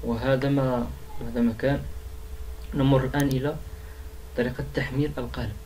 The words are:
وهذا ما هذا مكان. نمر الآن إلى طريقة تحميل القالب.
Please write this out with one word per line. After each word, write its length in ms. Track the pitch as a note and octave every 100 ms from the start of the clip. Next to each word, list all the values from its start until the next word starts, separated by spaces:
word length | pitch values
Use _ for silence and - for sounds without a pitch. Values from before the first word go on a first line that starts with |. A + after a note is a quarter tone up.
وهذا 460 | - A#2 B2 C3+ C#3
ما 380 | C#3 C3 B2 A#2+ - - -
هذا 200 | A#2+ A#2+
مكان. 420 | A#2 A2 B2+ C#3+ - - - - - - - - -
نمر 320 | D3+ C3+ C3+ C3
الآن 220 | C#3+ C#3
إلى 280 | C3+ C#3 D#3 - - - - - - - -
طريقة 260 | B2 C3 C3+
تحميل 380 | - C3+ C3 D3 D3
القالب. 380 | A#2+ - A2+ G2+